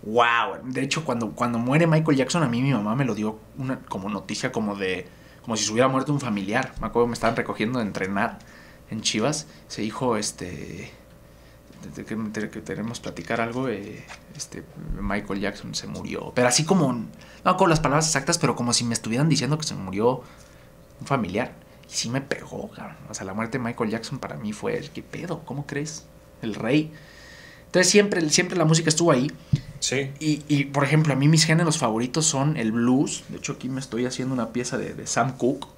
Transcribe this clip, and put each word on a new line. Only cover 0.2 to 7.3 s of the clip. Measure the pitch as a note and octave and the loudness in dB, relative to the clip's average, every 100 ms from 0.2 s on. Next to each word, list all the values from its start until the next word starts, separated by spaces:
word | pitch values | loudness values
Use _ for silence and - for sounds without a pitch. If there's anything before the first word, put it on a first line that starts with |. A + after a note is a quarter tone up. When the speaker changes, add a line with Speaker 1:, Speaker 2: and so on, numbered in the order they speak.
| A#2 A#2 A2 - B2+ | 6 6 2 -2 -6
Speaker 1:
De | C3 | -4
hecho, | C#3+ D#3+ D#3 | -2 -2 -2
cuando, | A#2+ A2 | -2 -2
cuando | - A#2+ A#2 | -2 -2 0
muere | B2 C#3+ E3 | 2 4 6
Michael | D#3+ D#3+ C3+ | 6 4 4
Jackson, | B2+ F3 | 4 2
a | C#3+ | 2
mí | A#2 | 2
mi | C3+ | 2
mamá | B2 G#2 A#2 | 2 0 0
me | C3+ | 0
lo | G#2 | 0
dio | G#2+ A2 - - | -2 -4 -14 -8
una, | C3 C3 | -6 -6
como | - G#2 F#2+ | -6 -8 -6
noticia, | G2+ - G#2+ C3 | -6 -6 -4 -4
como | A#2+ G#2+ G2+ | -2 -2 -2
de, | F#2+ F2+ F2+ - - - | -2 -4 -8 -18 -20 -18
como | - A2 | -6 -2
si | A2+ | 0
se | |
hubiera | A2 C3 | 4 4
muerto | C3 C3+ | 4 0
un | C#3+ | -2
familiar. | C3 G2+ F#2+ A2+ B2+ - | 0 -2 0 -2 -2 -6
Me | A2+ | -2
acuerdo, | A#2+ A#2+ | 2 2
me | |
estaban | A#2 - | 2 0